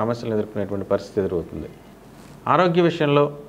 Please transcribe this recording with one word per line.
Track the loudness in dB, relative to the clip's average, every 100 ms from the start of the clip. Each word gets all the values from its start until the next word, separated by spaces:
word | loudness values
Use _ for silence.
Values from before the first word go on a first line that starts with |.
సమస్యలు | -4 -4 -2 -2
ఎదుర్కొనేటువంటి | -2 -4 -4 -6 -2
పరిస్థితి | -2 -2 -2
ఎదురవుతుంది. | 0 -2 -4 -10 -12 -16 -20 -20 -20 -20 -20 -8 0
ఆరోగ్య | 2 4 4 2
విషయంలో | 2 2 4 2 -2